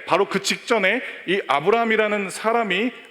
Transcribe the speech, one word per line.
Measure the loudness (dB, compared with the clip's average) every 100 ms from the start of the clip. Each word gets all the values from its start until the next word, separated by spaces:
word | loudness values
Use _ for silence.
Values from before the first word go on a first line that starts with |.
| -2
바로 | 0 2
그 | 0
직전에 | -2 -4 0 0 2 0 -4 -12 -2
이 | -2 2
아브라함이라는 | 0 4 2 2 2 2 0 -4
사람이 | -4 0 0 0 0 -2 -4 -12